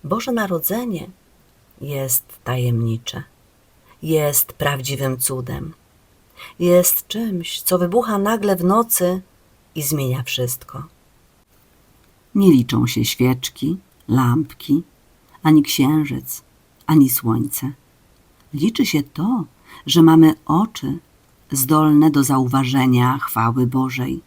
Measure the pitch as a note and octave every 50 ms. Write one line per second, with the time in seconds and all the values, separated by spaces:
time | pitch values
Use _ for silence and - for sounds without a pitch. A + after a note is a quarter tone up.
0 | - C#3+ F#3 A3+ A#3 C4+ A#3+ A3+ G#3+ F#3+ F3+ E3 - - G3+ A#3 B3 A#3+ G3 D#3
1 | - - - _ _ _ _ _ _ _ _ _ _ _ _ _ - C#3+ C#3+ C#3
2 | C3+ C3 - - - _ - - _ - B2+ B2+ B2 B2 A#2+ A2+ A#2 A#2 A2+ A2+
3 | - - - - C#3 _ _ _ _ _ _ _ _ _ _ _ _ _ _ _
4 | - D#3 D#3+ D#3 D3+ D3 C#3+ - - - - _ D3+ C#3+ C#3+ C3+ B2+ C3 C#3 C3
5 | C#3 C3 C3 B2+ - - C3+ B2+ B2+ C3 C#3 C3+ D3 D#3 - _ _ _ _ _
6 | _ _ _ _ _ _ _ - - - - - F3 F3 F3 F3+ F3+ - - -
7 | - _ - G#3+ A#3 A3+ F#3+ F3 E3 - - - - - F#3 F3+ F3+ F3 F#3+ A#3+
8 | A#3+ A3 G#3+ G3 G3 G#3 A3+ A3 G3+ G3+ F#3+ F3 F3 F3+ G3 A3+ A#3 A3+ - -
9 | F3+ F3 F#3 F#3 F#3 _ _ _ _ _ _ _ _ _ _ D#3+ D3 - D#3 D3
10 | C3+ B2+ B2+ B2+ B2 - - C3 B2 B2 - - - - - - C#3+ D#3+ _ _
11 | _ _ _ _ _ _ _ _ _ _ _ _ _ _ _ _ _ _ _ _
12 | _ _ _ _ _ _ _ G3+ G3 F#3 D#3 B2+ A#2+ - - A#2+ A#2+ A#2+ - A#2
13 | A#2 - - - B2 B2 C3 B2+ - - _ - C3 D3 F3 F#3 _ _ _ _
14 | _ - A2+ C3 B2+ A#2+ A#2+ D#3 D3+ - - _ - - C#3+ D#3+ F3 _ _ _
15 | _ _ _ _ _ _ _ - - D#3 D3+ D3+ C#3+ - - - C#3 C3 D#3 D#3
16 | D3+ C#3+ C3 C3+ B2+ - - - _ _ _ _ _ _ _ _ _ - D#3 D#3
17 | C#3 B2+ - - - A2+ A2+ A#2 - - - - - C3+ C3+ _ _ _ _ _
18 | _ _ _ _ _ _ _ _ _ _ - C#3 D#3 A3 A3+ - C4 - - D3+
19 | C#3 - _ - E3 A3 C4 A3+ D#3 - _ _ _ _ - - _ - - E3+
20 | D#3+ E3 D#3+ D#3+ D#3+ D#3 D#3 - _ - D3+ E3+ G#3+ A3 - - - C#3+ C3+ E3+
21 | _ _ _ _ _ _ _ _ _ _ D3 C3+ C3 C3 D#3 D3+ D#3 D#3 D3+ D3
22 | D3+ D#3 C#3+ C#3+ C3+ C3+ C#3 C3+ B2+ B2 C3+ C3+ C3+ B2 C3+ C3+ B2+ C3 B2+ B2
23 | B2 B2+ C3 C#3 - - - A#2 A2+ A#2 A#2 C3 B2+ B2 B2+ C3 C3 C3 B2 B2+
24 | B2 C3+ - E3 -